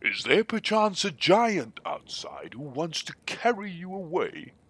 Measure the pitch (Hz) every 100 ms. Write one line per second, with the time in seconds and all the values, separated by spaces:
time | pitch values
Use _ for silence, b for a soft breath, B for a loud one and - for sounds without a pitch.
0 | - - - 151 220 220 - 214 214 185
1 | 196 147 - 190 233 202 117 - - 147
2 | - - - 143 78 113 147 127 165 156
3 | - 147 - - 233 240 202 175 180 190
4 | 180 165 101 - - -